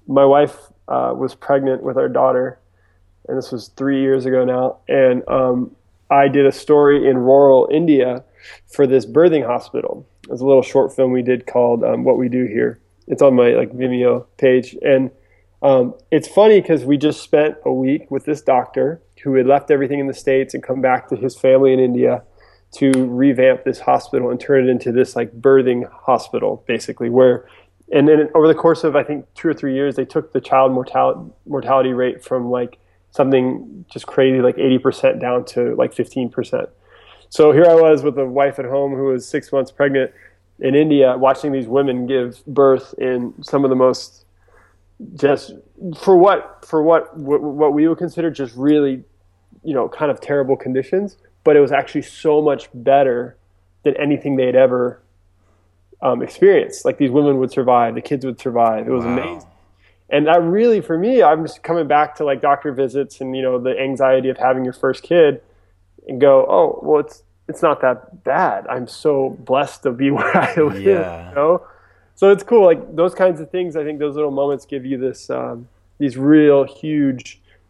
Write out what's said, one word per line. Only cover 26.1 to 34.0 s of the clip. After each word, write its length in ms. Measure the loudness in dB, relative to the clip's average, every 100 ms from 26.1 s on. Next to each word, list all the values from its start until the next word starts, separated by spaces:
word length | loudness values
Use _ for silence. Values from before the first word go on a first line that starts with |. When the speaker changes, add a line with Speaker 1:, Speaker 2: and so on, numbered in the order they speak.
| -2 -2 -6 -6 -6 -6
Speaker 1:
basically, 420 | -8 -8 -8 -2
where, 360 | 4 4 2 -6 _ _ _ -4
and 160 | 2 4
then 220 | 4 2
over 140 | 2 2
the 80 | 4
course 280 | 0 0
of, 120 | 0 -2
I 80 |
think, 220 | -2 -8 -12 -8
two 120 | -6
or 40 |
three 200 | -4 -4
years, 220 | -4 -4 -4
they 100 | -6
took 260 | -6 -6
the 80 | -6
child 300 | -2 0 2
mortal-, 600 | 0 -4 -2 -2 -4 -10 -20 -10
mortality 480 | -8 -2 0 0
rate 300 | -2 -4 -6
from, 260 | -6 -6 -4
like, 280 | -6 -8 -12 _ _ _
something 720 | -4 0 0 0 -4 -12 -20 -20
just 180 | -18